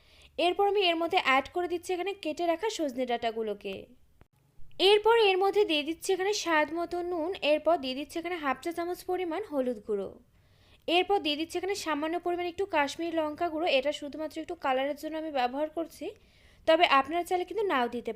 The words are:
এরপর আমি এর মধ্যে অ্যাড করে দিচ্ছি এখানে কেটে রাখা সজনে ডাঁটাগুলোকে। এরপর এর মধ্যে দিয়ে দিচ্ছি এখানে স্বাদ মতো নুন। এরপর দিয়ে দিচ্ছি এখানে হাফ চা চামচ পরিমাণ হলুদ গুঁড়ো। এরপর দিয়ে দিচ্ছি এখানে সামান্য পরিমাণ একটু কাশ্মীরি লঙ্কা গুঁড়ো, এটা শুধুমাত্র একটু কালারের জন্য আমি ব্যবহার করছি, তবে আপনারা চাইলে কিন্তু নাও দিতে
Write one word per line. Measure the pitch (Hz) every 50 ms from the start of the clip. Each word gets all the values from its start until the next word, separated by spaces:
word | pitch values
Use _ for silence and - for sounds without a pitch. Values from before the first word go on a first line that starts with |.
| _ _ - - - - _ - 320
এরপর | 359 359 370 403 403
আমি | 392 415 381 349
এর | 330 330
মধ্যে | 339 330 381 370 - 269
অ্যাড | 262 269 277 - -
করে | 359 349 311 349
দিচ্ছি | 339 - - 370
এখানে | 339 359 403 392 392 -
কেটে | 311 302 - 349 339
রাখা | 330 320 427 453 427 -
সজনে | 320 277 233 262 254 233
ডাঁটাগুলোকে। | 240 233 240 226 220 226 220 214 202 202 - 196 190 208 - - 247 - - _ _ _ - _ _ _ _ _ _ - - - - - 349 392
এরপর | 427 415 415 427 466 466 427 392
এর | 381 370 392
মধ্যে | 392 392 403 415 320
দিয়ে | 320 294 277 302
দিচ্ছি | 320 330 - - 381
এখানে | 349 381 403 415 -
স্বাদ | - 339 320 302 302 294 320 339
মতো | 339 339 349 349 349 349
নুন। | 359 330 302 359 392 - - 285
এরপর | 302 302 302 311 339 311 269
দিয়ে | 254 254 269
দিচ্ছি | 294 - - 339
এখানে | 330 349 359 330 302
হাফ | 277 262 - -
চা | 339 330 339
চামচ | 339 349 359 349 - -
পরিমাণ | 359 359 370 339 311 359 440 -
হলুদ | 294 269 254 247 240 208 - -
গুঁড়ো। | 208 196 190 - - - - _ _ _ _ _ _ _ _ _ - - _ -
এরপর | 330 359 359 - 403 392 294
দিয়ে | 311 294 277
দিচ্ছি | 330 320 - 359
এখানে | 349 381 403 403 -
সামান্য | 320 302 285 311 320 339 349 -
পরিমাণ | 359 349 349 349 349
একটু | 339 381 392 392 339
কাশ্মীরি | 302 285 277 - - 330 339 320 330
লঙ্কা | 311 302 302 - 349 339 311
গুঁড়ো, | 302 339 339 285 262
এটা | 254 294 294 -
শুধুমাত্র | 294 285 269 294 311 302 - 320 311
একটু | - 349 - -
কালারের | 277 262 262 269 285 294 285
জন্য | 311 311 320 311
আমি | 311 320 285 262
ব্যবহার | 247 247 254 277 302 311 - 339
করছি, | 330 320 - - 285 403 427 - _ _ _ _ - - - - - -
তবে | 320 320 359 - 277 269
আপনারা | 262 285 330 349 349 -
চাইলে | 370 359 359 359
কিন্তু | 349 440 427 381
নাও | 302 254 240 233 247
দিতে | 240 202 233 214